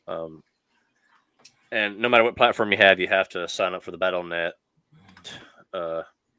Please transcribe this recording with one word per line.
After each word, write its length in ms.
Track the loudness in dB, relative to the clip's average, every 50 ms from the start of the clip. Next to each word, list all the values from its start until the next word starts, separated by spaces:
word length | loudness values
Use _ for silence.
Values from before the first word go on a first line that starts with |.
| _ -14
Um, 340 | -12 -12 -12 -12 -14 -20 _ _ _ _ _ _ _ _ _ _ _ _ _ _ _ _ _ _ _ _ -20 -20 _ _ _ _
and 280 | -4 -4 -4 -4 -4 -4
no 100 | -2 2
matter 160 | 4 4 4
what 120 | 4 2
platform 360 | 2 2 2 2 0 0 0 4
you 60 | 6
have, 200 | 8 8 6 6
you 80 | 2 0
have 200 | 0 0 0 -2
to 160 | -4 -8 -8 -6
sign 260 | -4 -4 -2 -2 -4
up 80 | -6 -10
for 80 | -12 -8
the 40 | -4
Battle 240 | -2 -2 -2 -4 -6
net, 300 | -6 -6 -4 -4 -6 -6 _ _ _ _ _ _ _ _ _ _ -20 -20 -20 -20 -20 -20 -20 -20 -20 _ -20 _ _ -10
uh, 300 | -8 -8 -6 -6 -8 -8 -10 _ _ _ _ _